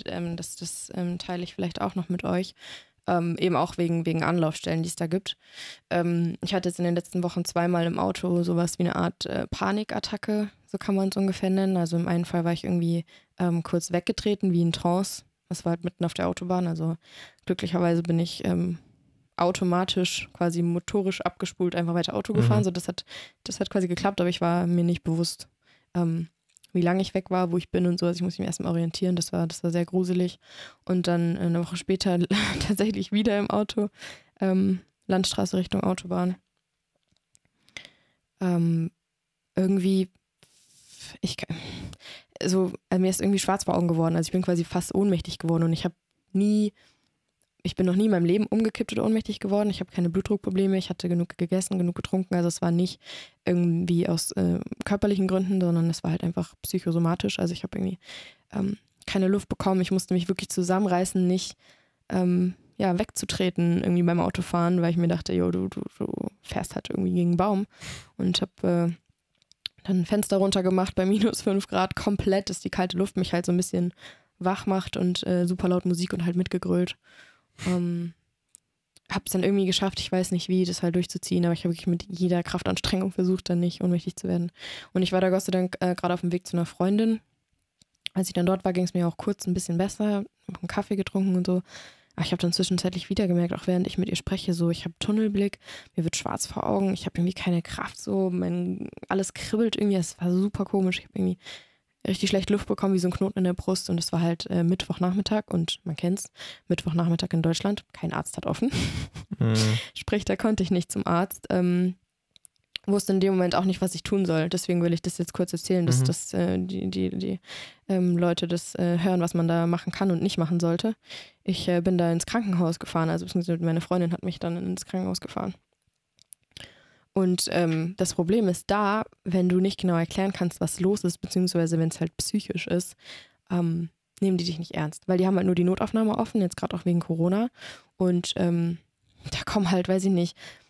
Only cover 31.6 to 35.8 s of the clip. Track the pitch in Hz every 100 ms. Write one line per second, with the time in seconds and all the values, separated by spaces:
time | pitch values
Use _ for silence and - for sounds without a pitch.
31.6 | 170 175 - 190 202 175 175 202 208 -
32.6 | - 208 208 196 190 208 220 202 202 208
33.6 | 208 - 208 - - - _ - 190 190
34.6 | 196 185 - _ - 190 185 - 190 190
35.6 | 175 196